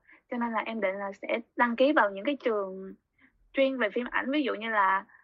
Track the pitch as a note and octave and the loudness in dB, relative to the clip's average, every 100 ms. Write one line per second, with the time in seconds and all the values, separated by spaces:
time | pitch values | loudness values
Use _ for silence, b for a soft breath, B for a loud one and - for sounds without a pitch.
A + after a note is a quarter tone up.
0 | b b - B3 A#3 A3 A3+ A3+ G3 G3 | b b -10 -4 -2 -2 -4 -2 -2 -2
1 | G3 G3+ - A#3+ - - A#3+ A#3 C4 D4 | -6 -8 -4 -4 -4 0 0 4 4 6
2 | G#3 G3 G#3+ C#4+ B3+ G#3+ F#3+ F#3+ F#3+ G3 | 2 0 -4 -2 0 -2 -2 -8 -12 -16
3 | _ _ b _ _ - C4+ C4 G#3 A#3 | _ _ b _ _ 2 2 2 -2 -2
4 | A#3+ F#3+ A3 D4 B3 G3+ A3+ A3 F#3+ F#3+ | -2 -2 0 0 0 -2 -2 2 4 2
5 | G#3 b | -2 b